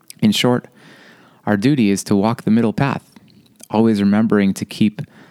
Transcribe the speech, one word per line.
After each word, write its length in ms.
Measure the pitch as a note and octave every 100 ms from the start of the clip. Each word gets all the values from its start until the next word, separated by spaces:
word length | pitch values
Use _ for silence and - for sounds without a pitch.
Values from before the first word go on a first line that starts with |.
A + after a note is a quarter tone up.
| - -
In 120 | G#2+
short, 340 | G2+ B2+ A#2+ - _ - - - - _ _
our 140 | - G2+
duty 320 | B2 D3 G#2
is 120 | G2
to 120 | - G2+
walk 260 | G#2+ A#2
the 80 | -
middle 220 | A2+ A2+
path, 340 | G2+ C#3 - - - _ _ _ _ -
always 300 | G#2+ A2+ G#2
remembering 540 | G2+ G#2 A2 G#2 G2
to 100 | F#2
keep 380 | - - G#2+ - - - -